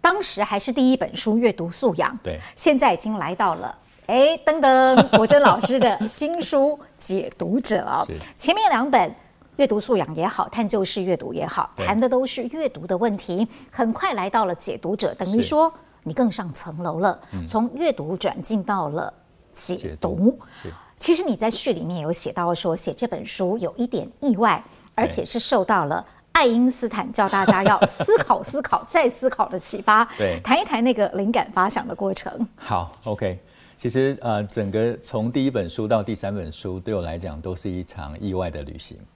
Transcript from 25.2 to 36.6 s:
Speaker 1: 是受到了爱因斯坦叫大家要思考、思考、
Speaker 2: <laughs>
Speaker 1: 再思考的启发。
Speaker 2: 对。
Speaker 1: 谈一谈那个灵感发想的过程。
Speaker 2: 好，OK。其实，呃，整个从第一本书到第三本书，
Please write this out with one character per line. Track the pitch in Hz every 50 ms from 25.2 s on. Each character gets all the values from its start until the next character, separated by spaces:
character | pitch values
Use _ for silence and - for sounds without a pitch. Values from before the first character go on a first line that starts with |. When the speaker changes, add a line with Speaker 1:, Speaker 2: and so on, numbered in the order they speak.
| -
Speaker 1:
是 | - - 233
受 | 220 - - 226 185
到 | - 220 190 160
了 | 143 151 175 - - - _ _ _ _
爱 | 330 302
因 | 247 226 233 247 254
斯 | 254 - - 226
坦 | - - - - 254
叫 | - 208 190
大 | 208 196 196
家 | 185 196 185 190
要 | - 208 - -
思 | - - - - - 427 466
考、 | - - 226 180 -
思 | - - 285
考、 | 269 - - - -
Speaker 2:
<laughs> | -
Speaker 1:
再 | - 339 302 247
思 | 247 - - 262
考 | - - 208 -
的 | - 185
启 | - - - 208
发。 | 202 - 214 214 233 220 - -
Speaker 2:
对。 | 214 190 180 82 -
Speaker 1:
谈 | - 254 320
一 | 415
谈 | - 302 226 233
那 | 254 254
个 | 220 208 196
灵 | - 185 202 208
感 | 233 233 - - -
发 | 190 185 208
想 | - - -
的 | - -
过 | - 202 196 190
程。 | - - - - - 233 - _
Speaker 2:
好， | - - - 107 90 85 82 - - -
OK。 | 113 107 98 113 95 90 92 - _ _ _ - - _
其 | _ - 123
实， | 117 131 135 135 139 -
呃， | - 120 110 104 104
整 | 101 - - 107 98 98
个 | 110 110 117 117 -
从 | - - - 113 107 120
第 | 123 143 135
一 | 135 127
本 | - 95 85
书 | - - 110
到 | 107 113 110 101
第 | - 110
三 | - - 98 101
本 | 104 87 78 82
书， | -